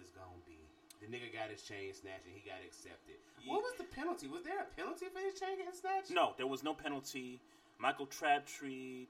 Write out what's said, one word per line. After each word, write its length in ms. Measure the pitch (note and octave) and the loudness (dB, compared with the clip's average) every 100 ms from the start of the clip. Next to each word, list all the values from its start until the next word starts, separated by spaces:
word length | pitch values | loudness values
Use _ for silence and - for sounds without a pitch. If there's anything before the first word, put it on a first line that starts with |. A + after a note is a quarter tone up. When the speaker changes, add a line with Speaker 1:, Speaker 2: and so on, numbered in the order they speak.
Speaker 1:
it's 100 | F2+ | -14
gonna 320 | F#2 F2+ F2+ F2 | -14 -14 -14 -16
be. 100 | D#2+ D#2 - - - | -16 -18 -20 -20 -14
The 80 | G#2+ | -8
nigga 240 | A#2+ A#2 | -6 -4
got 180 | A2+ A2 | -2 -2
his 120 | G#2 | -4
chain 300 | - G2+ G2 | -6 -4 -4
snatched, 300 | F#2+ F#2+ F#2 F2+ | -6 -8 -8 -10
and 80 | |
he 80 | F#2+ G2 | -12 -10
got 100 | F#2 F2+ | -10 -10
accepted. 540 | - F2+ E2+ - - - - | -14 -14 -14 -16 -18 -18 -10
Speaker 2:
Ye- 60 | - | 0
Speaker 1:
What 100 | G4 | 2
was 120 | B4 B4 | 2 -2
the 60 | |
penalty? 420 | - - D#4+ - C4+ | -6 -2 0 0 -2
Was 160 | E4 | -4
there 160 | D#4+ G4 | -2 -2
a 80 | - | -2
penalty 320 | - F#4 E4+ F#4 | -4 -4 -4 -4
for 80 | F#4 | -2
his 180 | F#4+ F#4+ | -2 0
chain 200 | F#4+ F#4+ | 0 0
getting 160 | F4 F4+ | -2 -2
snatched? 340 | F#4 F#4+ F#4+ | 2 2 4
Speaker 2:
No, 220 | F4+ D#4 - | 6 6 6
there 120 | C3 | 2
was 160 | C3 | 2
no 100 | C#3+ | 0
penalty. 640 | D3+ D3+ C#3+ C3+ C#3 B2+ B2 - - - - | 0 0 -2 -2 -4 -6 -8 -14 -20 -20 2
Michael 280 | C3 C#3+ C#3 | 4 4 0
Crabtree 1000 | - D#3 C#3+ C#3+ - C#3+ C3 C3 B2+ B2+ | 4 8 8 6 -6 -4 -4 -4 -6 -8